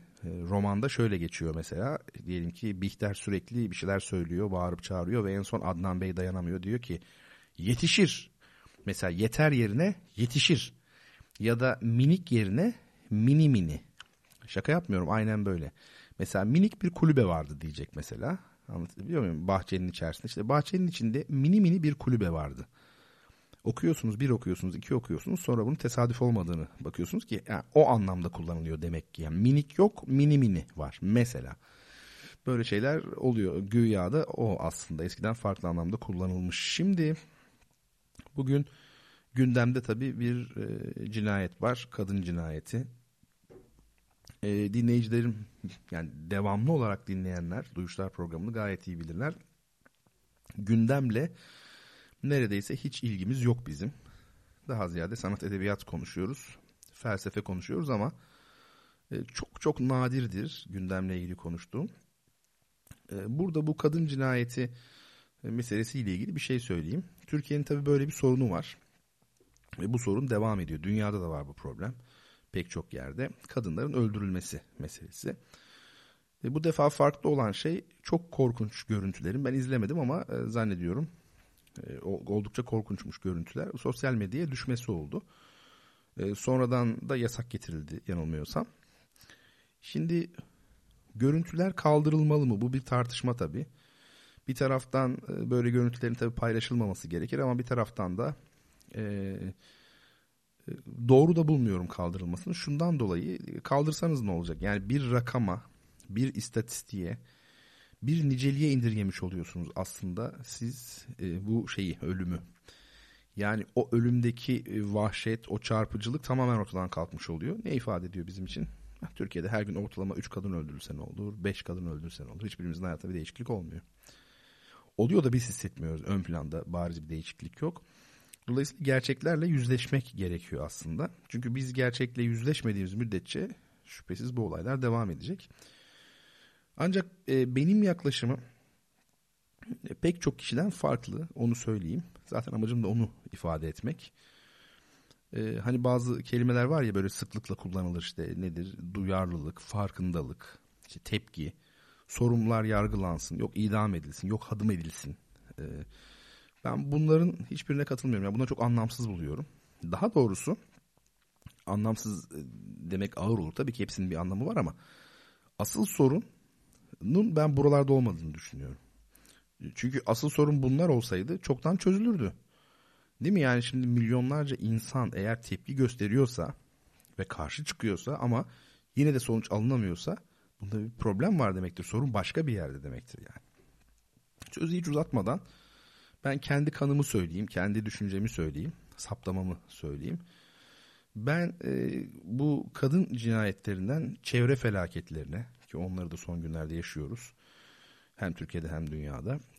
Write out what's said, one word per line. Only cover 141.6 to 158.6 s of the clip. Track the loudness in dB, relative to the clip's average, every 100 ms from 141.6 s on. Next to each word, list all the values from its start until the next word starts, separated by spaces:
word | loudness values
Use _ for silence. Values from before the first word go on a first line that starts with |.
| -2 -4 -2 -4 -6 -16 -8
Zaten | -6 -4
amacım | -4 -2 0
da | 0
onu | 2 0 -2 -18
ifade | -8 -4 -4 -4
etmek. | -6 -8 -8 -12 _ _ _ _ _ -20 _ _ _ _ _ _ -6
E, | -4 -2
hani | 0 0
bazı | 2 2 0 -4
kelimeler | -2 2 4 4
var | 4 2
ya | 2 2
böyle | 0
sıklıkla | -2 -8 -8 -8 -8
kullanılır | -4 -2 -2 -2
işte, | -6 -6 -6 -4
nedir? | -4 -4 -8 -8 -8
Duyarlılık, | -4 0 0 0 -2 -6 -10
farkındalık, | -6 -4 -4 -2 -2 -2 -4 -10 -16 -20 _ _ -20
işte | -18
tepki, | -4 -4 -4 -8 -8 -8 _ _ _ _ -14
sorumlular | 2 4 4 4 2
yargılansın, | 4 2 2 2 0 -2 -4 -4
yok | -2 0
idam | 2 2 2 0
edilsin, | -6 -8 -4
yok | -4
hadım | -4 0 0
edilsin. | 0 -4 -8 -12 -12 _ -20 -20 -12
E, | -10 -10 -12 -18 -20 -20 -20 -20 _ _
ben | -6 -4 0
bunların | 2 6 6 6 0 -6
hiçbirine | -8 -2 -2 0
katılmıyorum. | -2 0 0 0
Yani | 0
bunları | 0
çok | 2